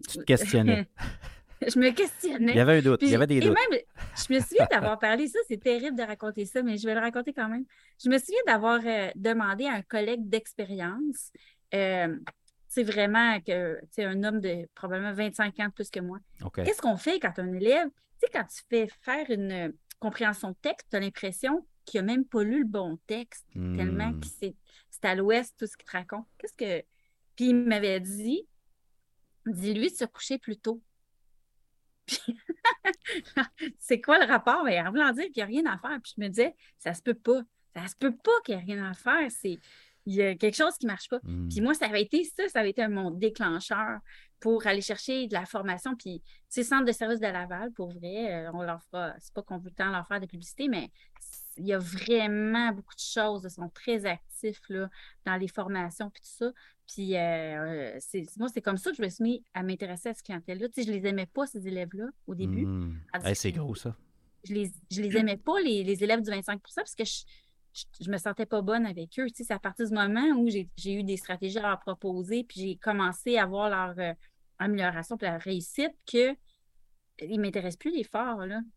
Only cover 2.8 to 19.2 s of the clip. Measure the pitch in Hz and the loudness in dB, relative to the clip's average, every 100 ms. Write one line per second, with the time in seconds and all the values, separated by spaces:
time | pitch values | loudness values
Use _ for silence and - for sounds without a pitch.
2.8 | 135 123 139 113 143 139 113 403 494 370 | 8 6 6 6 6 6 6 6 6 2
3.8 | - - - - - 262 - 415 - - | -2 -10 -10 -6 0 2 4 6 6 6
4.8 | 214 214 214 233 294 440 466 208 254 240 | 2 2 2 2 2 -2 -2 0 2 2
5.8 | 277 247 220 208 214 208 196 254 247 208 | 0 -2 -4 -4 -6 -4 -4 0 0 0
6.8 | 220 220 233 247 247 269 220 233 262 _ | 0 2 2 0 -2 -2 -2 -2 -6 _
7.8 | _ - 247 262 262 440 453 220 226 233 | _ -2 4 4 4 2 4 4 6 4
8.8 | 233 220 190 - 214 226 202 196 277 220 | 2 0 -2 -2 0 2 2 0 -2 -2
9.8 | - 220 208 240 208 220 - - 190 190 | -2 -2 0 -2 0 -2 -2 -8 -6 -4
10.8 | 175 214 302 254 - - - _ _ 196 | -4 -2 -4 -4 -10 -16 -20 _ _ 0
11.8 | 190 185 170 151 - - _ _ - - | 2 2 0 -2 -8 -16 _ _ -4 0
12.8 | 214 208 202 220 233 214 185 180 175 - | 2 2 4 6 6 4 2 0 0 -4
13.8 | 156 - 202 190 214 214 190 175 170 - | -6 -4 0 0 0 0 0 -2 -6 -8
14.8 | 185 185 202 202 214 208 208 202 208 - | -4 -2 -2 -2 -2 0 -2 0 -4 -4
15.8 | 208 190 180 190 - - 90 - 90 427 | -8 -6 -8 -8 -14 -12 -8 -2 0 0
16.8 | 247 190 311 370 190 175 180 185 214 294 | 0 0 0 0 0 -2 -4 2 4 4
17.8 | 311 - _ - 480 277 190 - - 233 | 4 -4 _ -2 -2 0 -6 -8 -2 0
18.8 | 214 - - 277 | 0 -2 -4 -2